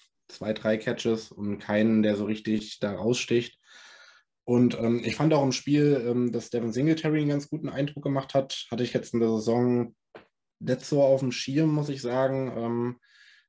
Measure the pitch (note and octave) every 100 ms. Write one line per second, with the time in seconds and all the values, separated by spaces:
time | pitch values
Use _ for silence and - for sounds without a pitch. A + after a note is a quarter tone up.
0 | _ _ - - G#2 A2 A2 A2 A#2+ A2+
1 | A#2+ A2 - - G#2 G2+ - G#2+ A2 A2
2 | G#2+ G#2 G#2 A2 - G#2+ G#2 - G#2 F#2
3 | G#2+ B2 - A#2+ A#2+ - _ - - -
4 | - - _ _ - B2 B2 - A2+ A#2+
5 | A2+ - D3+ D3+ C3+ B2 - D3 D3 C3+
6 | A#2 A#2+ B2 A#2 - A#2+ A2+ A2 D3+ D#3+
7 | D#3 D3+ D3 C#3+ C#3+ D#3 C#3 C3+ C#3+ D3
8 | C#3+ C3+ C3+ C#3 C3+ - - A#2 A#2+ A#2+
9 | - A#2 A2+ A2 A2 A#2+ B2 B2 A#2 -
10 | _ - - _ _ - A2 B2+ - C#3+
11 | C#3 C3+ C3+ B2 - C#3 D#3+ D3+ D3 C3+
12 | A#2+ B2 C3+ C3+ C3 A#2+ A#2 A#2+ A#2+ B2
13 | _ _ - _